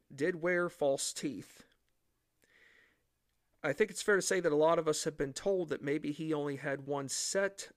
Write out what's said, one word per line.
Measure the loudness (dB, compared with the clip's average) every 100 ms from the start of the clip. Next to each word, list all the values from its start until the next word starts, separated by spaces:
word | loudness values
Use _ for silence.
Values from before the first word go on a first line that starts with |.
| -14
did | -2 -2 0
wear | 0 0 0
false | 0 2 2 -2
teeth. | -4 -6 -6 -12 -18 -20 _ _ _ _ _ _ _ _ _ _ _ _ _ _ _ _ _ _ _
I | -2
think | 2 0
it's | 0
fair | 2 2
to |
say | 2 2
that | 4
a | 6
lot | 6 4
of | 2
us | 0
have | -2 -4
been | -4
told | -2 0 0 0
that | -4
maybe | -2 -2 -2
he | -4 -2
only | -2 -2 -4
had | -4 -4 -4
one | -4 -4
set | -4 -2 0 -2 -4 -16